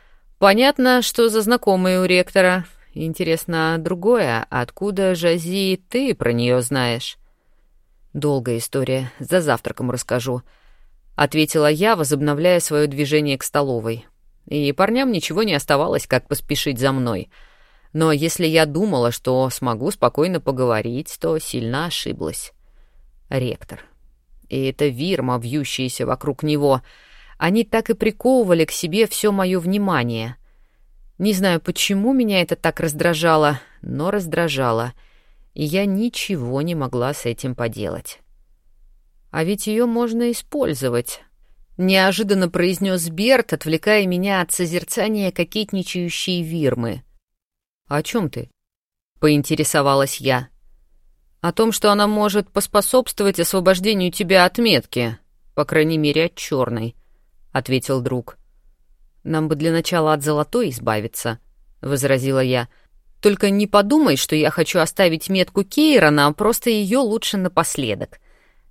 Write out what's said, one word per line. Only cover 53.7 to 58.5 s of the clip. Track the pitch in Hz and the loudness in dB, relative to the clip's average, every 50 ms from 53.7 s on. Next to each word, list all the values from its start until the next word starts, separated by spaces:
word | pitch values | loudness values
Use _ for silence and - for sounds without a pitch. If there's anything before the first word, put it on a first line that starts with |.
| 190 180 185 220 214 190 180 180 | 2 4 2 0 0 0 0 -2
тебя | - - 202 165 190 185 180 | -2 -4 0 4 6 6 6
от | 185 - - | 4 4 2
метки, | 240 226 170 120 - - - 123 120 113 117 - _ _ _ _ _ - - | 2 4 2 2 0 -2 -4 -2 -2 -2 -4 -10 _ _ _ _ _ -8 -4
по | 147 147 | -4 -2
крайней | - - 160 156 160 165 | 0 2 2 2 2 0
мере, | 156 151 147 143 156 165 | 0 0 2 2 2 0
от | 175 - | 0 -2
чёрной», | - - - 151 131 123 120 117 113 110 117 - - _ _ _ _ _ _ _ _ - - | -8 -8 -4 -2 -2 0 -2 -2 -4 -6 -6 -10 -12 _ _ _ _ _ _ _ _ -18 -6
ответил | - 135 123 - 131 127 - - 135 131 | -6 -6 -2 0 -2 -2 0 0 -2 -2
друг. | 123 123 127 123 117 - - _ - _ | -2 -2 -4 -4 -6 -10 -18 _ -20 _